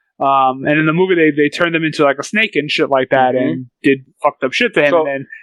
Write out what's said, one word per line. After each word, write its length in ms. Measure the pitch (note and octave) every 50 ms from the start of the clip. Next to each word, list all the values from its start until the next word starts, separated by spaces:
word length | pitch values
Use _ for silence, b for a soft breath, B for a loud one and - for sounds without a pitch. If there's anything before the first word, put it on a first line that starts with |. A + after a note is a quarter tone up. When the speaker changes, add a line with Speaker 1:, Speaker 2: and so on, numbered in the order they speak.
| _ _ _ - C3
Speaker 1:
Um, 400 | C#3 C#3 C3+ C3 C3 C3 C3+ C3+
and 120 | D3+ D3+ D#3
in 80 | D#3
the 60 | D#3
movie, 220 | D#3 F3 F#3 F#3+ F#3
they, 160 | E3+ D#3+ D#3
they 180 | C#3+ D3 D3 C#3+
turned 260 | - - F3 E3+ E3
him 80 | D#3+
into, 220 | D#3+ D#3 D3 - D3+
like, 140 | C#3+ C3+ C#3
a 40 |
snake 320 | C3+ - - G#3+ A3 G#3+ -
and 160 | D3+ C#3+ D3
shit 200 | - - D3+ C#3
like 180 | C#3 C3 C3 -
that 240 | C#3+ C3+ B2+ B2+ B2+
Speaker 2:
Mm-hmm. 140 | B2+ C#3 D3+
Speaker 1:
and 180 | D#3+ C3+ B2+ - _ _
did 220 | - C#3 C#3 C3+ C3 _ _ _
fucked 220 | - D3 - - -
up 80 | C3
shit 220 | - - B3 A3+ -
to 80 | E3+ D3
him. 60 | C#3+
Speaker 2:
So 80 | D#3 E3
Speaker 1:
And 60 | D#3
then 200 | C#3+ C#3 C3+ C3+ - B B